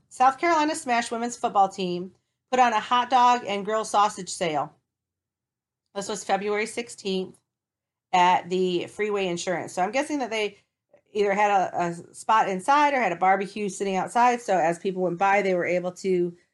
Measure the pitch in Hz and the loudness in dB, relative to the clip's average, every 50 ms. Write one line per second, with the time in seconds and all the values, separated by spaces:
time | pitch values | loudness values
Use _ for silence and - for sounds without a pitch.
0 | _ _ - - 254 262 262 - 349 339 339 311 302 302 320 320 - 262 240 233 | _ _ -2 2 2 2 2 2 0 2 2 2 2 0 -2 -6 -4 -2 -2 -2
1 | 240 - 240 226 233 240 240 - - 226 - 208 196 190 - - 185 180 175 175 | -2 -2 -6 -6 -6 -6 -6 -4 -4 0 2 2 2 2 2 -4 -4 -4 -4 -6
2 | 185 185 _ _ _ _ _ _ _ - 262 254 247 240 220 214 - - 247 247 | -8 -10 _ _ _ _ _ _ _ -2 2 4 4 4 2 -2 -2 0 0 0
3 | 240 240 262 247 240 247 247 240 - - 202 202 190 208 220 220 214 - - 208 | 0 2 4 4 6 6 4 2 0 -4 -6 -6 -4 -2 -2 -4 -2 0 2 2
4 | 202 208 - 202 180 - - - 185 165 151 139 147 156 _ _ _ _ _ _ | 2 2 0 -6 -12 -10 -6 -4 -4 -2 -2 -2 -4 -6 _ _ _ _ _ _
5 | _ _ _ _ _ _ _ _ _ _ _ _ _ _ _ _ _ _ - 202 | _ _ _ _ _ _ _ _ _ _ _ _ _ _ _ _ _ _ -12 -10
6 | 196 226 214 190 - - 196 190 202 208 208 208 220 220 - 240 240 233 - - | -8 -8 -8 -8 -4 -2 -2 -2 -2 -2 -2 -2 -4 -4 -6 -10 -10 -10 -12 -10
7 | - 196 190 185 185 185 - _ _ _ _ _ _ _ _ _ _ _ _ _ | -6 -4 -4 -4 -4 -8 -12 _ _ _ _ _ _ _ _ _ _ _ _ _
8 | _ - - 180 175 180 180 - - 175 185 185 185 180 180 170 - - - - | _ -2 2 4 4 4 4 2 0 -2 -2 0 0 0 0 -2 -4 -6 -6 -6
9 | 208 214 202 202 190 180 170 175 - 190 175 156 113 - - 180 180 214 247 269 | -4 -2 -2 -2 -2 -2 -4 -4 -4 -4 -4 -4 -6 -6 -4 -4 -4 -2 -2 -4
10 | 294 302 302 285 247 202 220 220 208 202 202 _ _ _ _ _ _ _ _ _ | -2 -2 -4 -6 -4 -4 -4 -4 -4 -4 -6 _ _ _ _ _ _ _ _ _
11 | _ _ - 214 202 202 190 208 214 208 202 190 175 - - 147 175 170 170 170 | _ _ -2 0 0 0 2 2 2 4 4 2 2 0 -2 -2 -2 -2 -4 -8
12 | - - - - - - 220 220 156 185 190 185 185 - 277 294 294 285 277 254 | -12 -18 -20 -10 -2 2 2 2 2 2 -2 -2 2 2 4 4 4 4 2 2
13 | 226 180 170 165 190 190 196 190 202 190 - 214 208 196 190 - 202 196 190 185 | 0 0 0 2 2 4 4 2 0 -4 -6 -6 -6 -6 -4 -4 -4 -2 -2 -2
14 | - 175 - 240 240 247 240 240 240 - 190 175 156 170 170 170 - 196 180 185 | -2 0 2 4 4 4 2 0 0 0 2 2 2 2 0 -2 -4 -4 -2 -2
15 | 185 180 175 170 196 196 196 208 196 190 185 175 151 151 175 180 175 180 175 - | -2 -2 0 0 2 2 4 4 2 2 0 0 0 0 -2 -2 -2 -6 -8 -6
16 | - 190 185 175 175 175 175 _ _ _ | -2 0 2 2 0 -2 -4 _ _ _